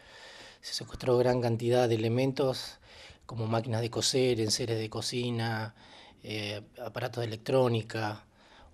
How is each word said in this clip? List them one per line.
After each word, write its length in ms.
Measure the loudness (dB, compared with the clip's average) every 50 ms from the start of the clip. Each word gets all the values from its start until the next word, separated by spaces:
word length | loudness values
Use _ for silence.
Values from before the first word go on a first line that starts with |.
| -20 -20 -20 -20 -20 -20 -18 -18 -20 -20 -20 -16
Se 140 | -12 -10 -8
secuestró 420 | -8 -8 -10 -10 -4 2 4 4
gran 240 | 6 6 4 4 2
cantidad 480 | 2 2 0 0 2 2 4 4 4 4
de 60 | 2
elementos, 840 | 2 2 2 2 2 2 2 2 2 0 0 0 -2 -6 -12 -14 -18 -20 -20 -20 -20 -20 -20 -20 -20 -16
como 200 | -10 -6 -4 -2
máquinas 340 | 0 0 0 0 0 -2 -2
de 100 | -2 -2
coser, 500 | -2 0 0 2 2 4 4 4 4 2
enseres 380 | 2 0 0 -2 0 -2 -2 -2
de 120 | -4 -4
cocina, 840 | -6 -6 -6 -4 -4 -2 -2 -2 -2 -2 -2 -2 -2 -4 -4 -8 -10 -16 -20 -20 -20 -20 -20 -20 -20 -16
eh, 400 | -12 -8 -6 -6 -6 -6 -8 -8 -10 -14 -14 -12 -10
aparatos 360 | -8 -6 -6 -6 -4 -4 -4
de 80 | -4 -4
electrónica, 960 | -6 -6 -2 2 4 6 6 6 4 2 -2 -2 -4 -4 -4 -4 -4 -6 -14 _ _ _ -20 -20 -20 -20 -20 -18